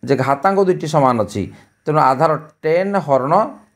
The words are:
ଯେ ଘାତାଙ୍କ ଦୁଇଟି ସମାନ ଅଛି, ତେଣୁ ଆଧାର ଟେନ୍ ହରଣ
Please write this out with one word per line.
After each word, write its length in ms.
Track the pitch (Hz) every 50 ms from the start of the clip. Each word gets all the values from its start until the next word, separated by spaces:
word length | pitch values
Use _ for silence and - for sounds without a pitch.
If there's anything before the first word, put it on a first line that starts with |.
| - 123
ଯେ 80 | 139 135
ଘାତାଙ୍କ 420 | 131 131 139 143 - 190 196 196 202 190
ଦୁଇଟି 200 | 180 156 170 156
ସମାନ 300 | 156 156 139 127 123 117 107
ଅଛି, 180 | 98 - 104 92 - - - - _ _ _ _
ତେଣୁ 160 | - 151 156
ଆଧାର 320 | 139 131 135 127 156 160 156 139 156 - _ _ -
ଟେନ୍ 300 | 156 160 175 190 196 202 196 156 147
ହରଣ 260 | 139 131 123 139 160 196 220 285 269 - - _ _